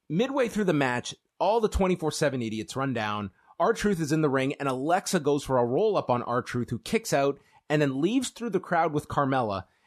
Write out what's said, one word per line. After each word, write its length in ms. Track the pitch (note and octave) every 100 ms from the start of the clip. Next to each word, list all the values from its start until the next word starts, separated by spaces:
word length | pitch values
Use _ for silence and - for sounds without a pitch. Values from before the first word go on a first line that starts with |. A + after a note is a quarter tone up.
| -
midway 380 | D#3 B3+ C#4 A#3
through 180 | G3+ F#3+
the 80 |
match, 400 | D3+ C3 B2 - - _ -
all 220 | F3 A#3
the 80 | G#3+
twenty-four 420 | - F#3+ F3+ D#3
seven 300 | - D3 C3
idiots 340 | A2+ A2 G#2 C3
run 180 | C3+
down. 380 | A#2 G#2+ G#2 G2+ - _ -
R-Truth 420 | F3+ G3+ G#3 F3+
is 100 | D#3
in 100 | E3
the 80 | D#3
ring, 240 | C3+ C3+ C#3+
and 80 | C#3
Alexa 520 | B2+ C#3+ F3+ - F#3
goes 240 | D3 D3
for 140 | - C3
a 60 | A#2+
roll-up 440 | C3+ G#3+ F3+ -
on 140 | A#2+
R-Truth, 480 | A2 A#2+ - A#2+ A#2
who 80 | A#2
kicks 340 | - A3 A3
out 260 | D3+ C#3 C#3 _ _ -
and 120 | D3+
then 200 | C#3+ C3+
leaves 280 | E3+ B3+ B3
through 200 | - A#3
the 100 | F#3
crowd 320 | - E3+ E3+
with 160 | D3 -
Carmella. 580 | - C3+ C3+ A2+ F#2+ - _